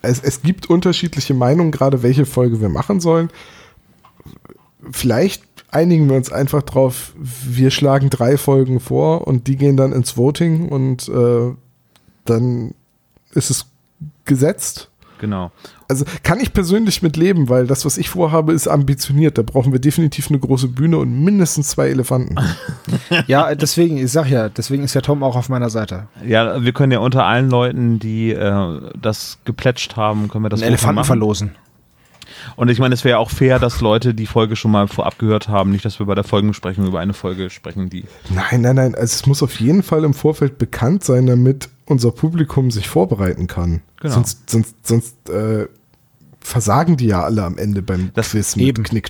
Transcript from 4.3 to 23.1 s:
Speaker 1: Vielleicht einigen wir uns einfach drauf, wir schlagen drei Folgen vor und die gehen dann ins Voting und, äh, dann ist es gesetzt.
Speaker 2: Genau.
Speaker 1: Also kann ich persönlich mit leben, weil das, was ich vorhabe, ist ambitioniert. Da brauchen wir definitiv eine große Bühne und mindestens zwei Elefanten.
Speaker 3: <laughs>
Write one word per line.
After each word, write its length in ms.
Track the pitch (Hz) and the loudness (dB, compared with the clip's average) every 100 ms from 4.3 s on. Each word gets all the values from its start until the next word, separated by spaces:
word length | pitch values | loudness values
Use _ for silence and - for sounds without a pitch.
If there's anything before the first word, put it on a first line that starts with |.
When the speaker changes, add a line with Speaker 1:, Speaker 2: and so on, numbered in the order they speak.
| - - - _ _ - | -20 -20 -20 _ _ -14
Speaker 1:
Vielleicht 540 | 131 127 117 190 - _ - _ | -4 0 2 0 -2 _ -20 _
einigen 380 | 160 175 165 143 | 0 4 4 4
wir 60 | 135 | 2
uns 160 | 127 | 0
einfach 300 | 98 139 151 | -2 0 -2
drauf, 500 | - 131 131 127 - - | 0 0 0 -2 -14 -14
wir 540 | 135 123 131 123 131 | -14 -10 -6 2 2
schlagen 400 | - 143 139 135 | 4 2 2 2
drei 260 | - 120 143 | 2 2 2
Folgen 440 | - 135 131 127 | 2 2 2 0
vor 460 | - 131 151 160 - | -2 0 0 0 0
und 200 | 127 127 | -2 0
die 100 | 135 | 0
gehen 200 | 143 135 | 2 4
dann 160 | 135 | 2
ins 240 | 135 117 117 | 0 -2 0
Voting 520 | 127 143 170 160 170 | 0 2 0 0 -2
und, 400 | 139 131 127 - | -2 -2 -2 -4
äh, 460 | 127 120 120 123 127 _ _ _ _ _ _ | 0 2 2 -2 -6 _ _ _ _ _ _
dann 500 | - 117 123 120 110 - _ _ _ _ _ | -2 0 2 -2 -6 -12 _ _ _ _ _
ist 180 | 160 - | -2 -2
es 160 | 131 - _ _ _ 151 _ | -4 -6 _ _ _ -20 _
gesetzt. 640 | - 135 147 - - - - _ _ - | -2 2 2 0 -8 -10 -20 _ _ -10
Speaker 2:
Genau. 340 | 107 98 87 _ - - - | -6 -6 -8 _ -20 -20 -12
Speaker 1:
Also 180 | 135 143 165 | -8 -8 -6
kann 160 | - 185 | -4 -2
ich 120 | 277 | -2
persönlich 480 | - 175 202 220 - | -2 0 0 0 0
mit 160 | 170 151 | -2 2
leben, 320 | 175 180 127 | 2 2 2
weil 200 | 127 123 | 2 2
das, 160 | 135 | 0
was 120 | 143 - | -2 -4
ich 140 | 170 | -4
vorhabe, 420 | 180 165 160 156 | -2 0 2 2
ist 140 | 160 - | 0 2
ambitioniert. 720 | 151 135 139 - 139 156 139 | 0 2 -2 0 2 2 2
Da 40 | |
brauchen 280 | 110 135 127 | 0 0 2
wir 60 | 127 | 2
definitiv 520 | 139 147 160 - - | 2 2 0 -2 -2
eine 100 | 147 | -2
große 260 | 131 131 127 | 0 0 0
Bühne 320 | 127 160 160 | 0 0 2
und 240 | 127 120 | 0 2
mindestens 460 | 170 202 165 - 143 | 2 4 2 0 -4
zwei 200 | - 135 | -2 0
Elefanten. 460 | 135 123 127 123 - | 0 0 -2 -2 -2
Speaker 3:
<laughs> 60 | 127 165 - 139 - - - | -2 -4 -12 -12 -6 -6 -2